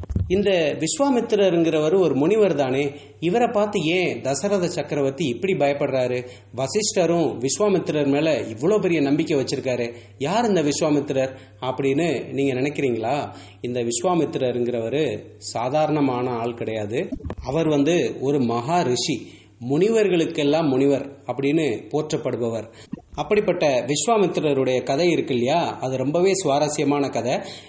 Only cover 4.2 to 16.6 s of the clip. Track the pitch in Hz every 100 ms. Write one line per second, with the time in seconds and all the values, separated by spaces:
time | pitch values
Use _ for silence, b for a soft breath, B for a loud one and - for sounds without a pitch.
4.2 | 123 139 202 196 175 - 143 147 135 131
5.2 | 135 120 190 170 143 143 143 131 123 123
6.2 | 123 B B 110 135 208 208 - 165 170
7.2 | 151 113 131 - 208 180 - 151 143 143
8.2 | 160 135 104 110 151 214 180 170 139 147
9.2 | 160 147 127 139 131 123 117 B B B
10.2 | 139 208 240 190 147 139 160 147 139 135
11.2 | 131 - B B 123 131 139 139 170 127
12.2 | - 131 139 127 143 147 139 113 110 143
13.2 | 104 B B B 123 123 120 117 185 175
14.2 | 143 - 127 120 120 120 113 135 147 104
15.2 | - - - 117 123 147 151 151 139 123
16.2 | 123 120 120 117